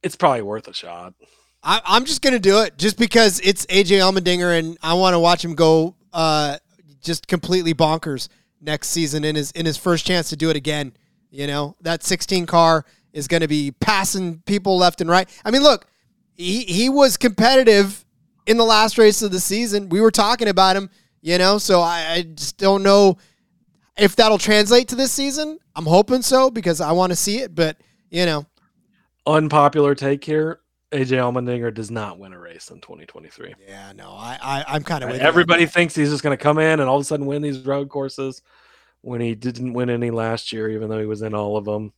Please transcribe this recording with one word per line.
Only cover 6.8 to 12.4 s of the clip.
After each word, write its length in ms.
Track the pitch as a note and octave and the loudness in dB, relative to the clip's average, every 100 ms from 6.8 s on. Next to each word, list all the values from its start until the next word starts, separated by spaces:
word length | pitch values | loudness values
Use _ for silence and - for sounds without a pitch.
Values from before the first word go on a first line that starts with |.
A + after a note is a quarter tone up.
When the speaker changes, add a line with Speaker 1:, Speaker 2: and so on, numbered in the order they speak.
| D3 C#3+ | _ _
Speaker 2:
just 260 | - E3 - | -8 -8 -4
completely 480 | F3 - F#3 E3 D#3+ | -6 -2 -2 -2 0
bonkers 540 | D#3 D#3+ D#3+ C3 - _ _ _ | 0 0 -4 -8 -10 _ _ _
next 260 | D3+ D3+ - | -8 -6 -4
season 360 | E3 D#3 D3+ | -4 -4 -2
in 120 | D3+ D3+ | -2 -4
his, 160 | C#3 | -6
in 140 | E3 E3 | -4 -4
his 100 | D3 | -2
first 300 | F3+ E3+ - | -2 -2 0
chance 220 | F3+ D#3+ | -2 -4
to 60 | D3 | -4
do 140 | D#3+ | -2
it 60 | D3+ | -2
again. 380 | C#3 D3+ C#3 _ _ _ _ | -4 -6 -8 _ _ _ _
You 160 | C3+ C#3+ | -10 -6
know, 300 | C#3+ D3 - | -6 -6 -8
that 220 | E3 E3 | -6 -6
sixteen 440 | - F#3 - F#3 | -4 -4 -2 -4